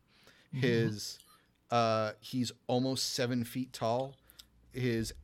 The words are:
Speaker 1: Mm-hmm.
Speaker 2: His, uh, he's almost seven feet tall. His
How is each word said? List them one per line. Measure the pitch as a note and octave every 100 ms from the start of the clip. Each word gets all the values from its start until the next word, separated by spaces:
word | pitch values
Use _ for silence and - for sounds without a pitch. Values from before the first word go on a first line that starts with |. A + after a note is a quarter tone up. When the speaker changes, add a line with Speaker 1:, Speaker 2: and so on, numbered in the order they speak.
| _ _ - - _
Speaker 1:
Mm-hmm. | C#3
Speaker 2:
His, | B2+ A#2 B2+ G#2 - - - - _ _ -
uh, | A#2+ A#2 A2 G#2+ -
he's | - B2+ A#2 - -
almost | B2 C3 C3 -
seven | - B2 B2+
feet | A#2 B2+ B2+
tall. | - A#2 A#2+ C3+ C3+ - - - _ _
His | C3 B2 A2+ A2 -